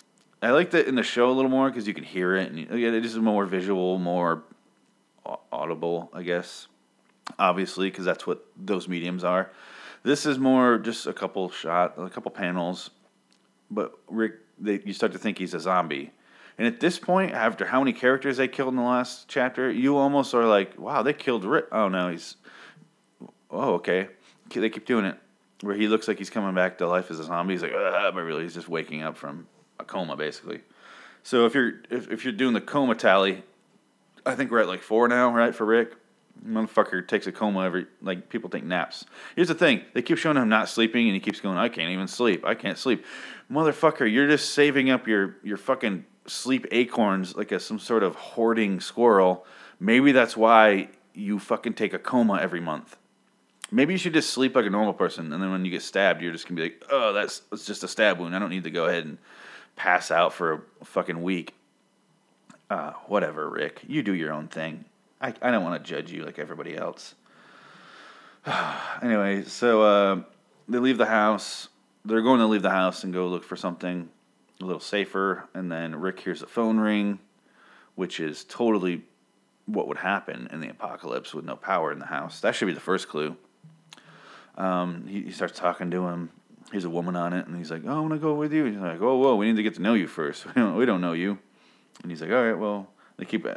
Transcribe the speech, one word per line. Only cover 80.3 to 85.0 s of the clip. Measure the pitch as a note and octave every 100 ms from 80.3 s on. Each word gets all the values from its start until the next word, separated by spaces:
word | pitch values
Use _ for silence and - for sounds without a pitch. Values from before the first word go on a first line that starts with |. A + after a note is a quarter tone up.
| A#1+ A#1+
in | D#2+
the | D2
apocalypse | - G#2+ - D2+ B1+ -
with | D#2 E2
no | A#1+
power | - F#2 D#2
in | D2
the | -
house. | D2 D#2 -
That | G#2 A2+
should | G2+
be |
the | C#2
first | - F#2 -
clue. | D2+ D2+ - _ _ - _ _ - - - - - - -
Um, | F#2+ F2+ F2+ E2+